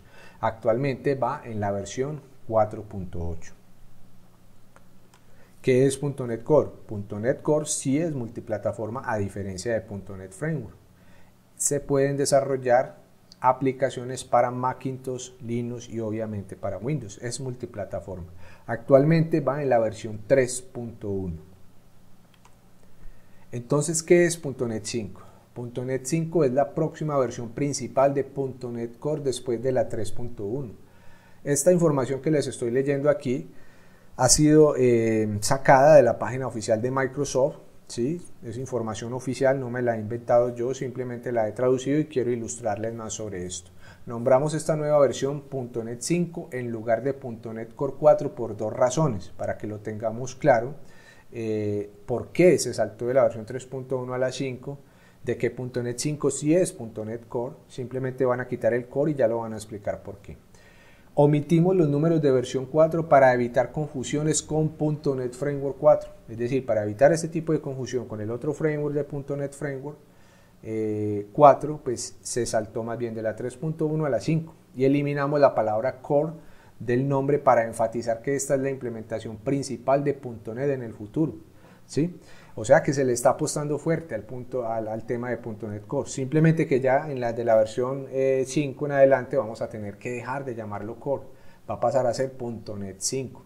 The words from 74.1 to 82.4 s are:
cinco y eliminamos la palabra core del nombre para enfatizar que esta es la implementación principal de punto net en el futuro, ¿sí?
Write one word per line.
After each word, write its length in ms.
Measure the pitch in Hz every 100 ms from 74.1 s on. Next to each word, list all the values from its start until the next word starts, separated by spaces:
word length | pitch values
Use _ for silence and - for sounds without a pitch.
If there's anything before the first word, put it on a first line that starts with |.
| 120
cinco 360 | - 160 160 - _ 123
y 100 | 135
eliminamos 540 | 143 143 143 143 147
la 140 | 131
palabra 480 | - 107 110 127 -
core 320 | - 147 160 160 - - - -
del 280 | 113 123 139
nombre 300 | 135 139 143
para 260 | 135 120
enfatizar 600 | 113 113 113 120 117 113
que 120 | 139 139
esta 200 | - 139
es 60 |
la 100 | 135
implementación 640 | 131 123 113 110 110 117 107
principal 640 | - 139 127 113 - 143
de 120 | 143 135
punto 400 | 123 110 113 117
net 160 | 143
en 100 | 110
el 140 | 117 104
futuro, 400 | 104 151 160 - - - - - -
¿sí? 340 | - 175 - - -